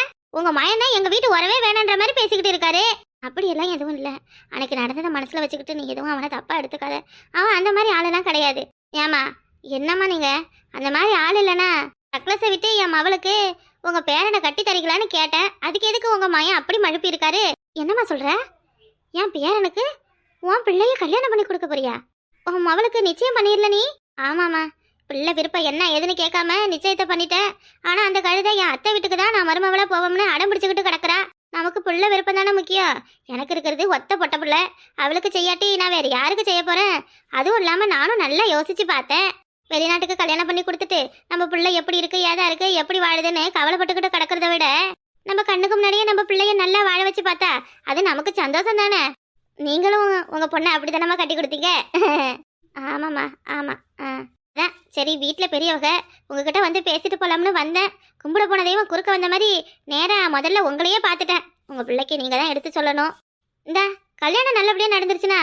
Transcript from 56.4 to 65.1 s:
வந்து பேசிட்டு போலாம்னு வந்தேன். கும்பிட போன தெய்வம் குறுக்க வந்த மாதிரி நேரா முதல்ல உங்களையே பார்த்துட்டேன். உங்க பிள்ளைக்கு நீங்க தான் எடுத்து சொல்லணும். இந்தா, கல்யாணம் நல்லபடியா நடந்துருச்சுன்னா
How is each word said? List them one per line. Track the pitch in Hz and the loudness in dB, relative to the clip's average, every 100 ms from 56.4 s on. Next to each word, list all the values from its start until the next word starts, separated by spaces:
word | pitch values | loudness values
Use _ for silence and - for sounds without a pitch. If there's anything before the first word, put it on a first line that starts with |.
| 285 392 | -2 0
வந்து | 359 359 | 0 0
பேசிட்டு | 349 320 381 381 | -2 -2 -4 -4
போலாம்னு | 359 330 370 | -2 0 0
வந்தேன். | 349 302 349 392 - _ _ | 0 0 0 -2 -4 _ _
கும்பிட | 302 359 392 | -4 0 2
போன | 381 | 2
தெய்வம் | 359 392 415 | 2 0 0
குறுக்க | 339 370 | -2 0
வந்த | 381 359 | 0 0
மாதிரி | 370 427 381 - _ - | 2 2 0 -4 _ -6
நேரா | 285 359 403 359 | -2 0 2 2
முதல்ல | 285 320 403 | 0 2 2
உங்களையே | 330 285 349 427 | 0 0 0 2
பார்த்துட்டேன். | 415 349 359 349 - _ - | 0 0 -2 -2 -4 _ -12
உங்க | 269 | -10
பிள்ளைக்கு | 240 247 269 302 | -4 -4 -2 -4
நீங்க | 254 254 | -2 0
தான் | 311 | 0
எடுத்து | 285 320 | -2 -4
சொல்லணும். | 302 294 285 311 - _ _ _ _ - | -2 0 0 -2 -6 _ _ _ _ -4
இந்தா, | 349 392 392 _ _ | 0 0 -4 _ _
கல்யாணம் | 302 415 523 453 | -2 0 2 2
நல்லபடியா | 403 381 427 | 2 2 2
நடந்துருச்சுன்னா | 403 370 | 2 0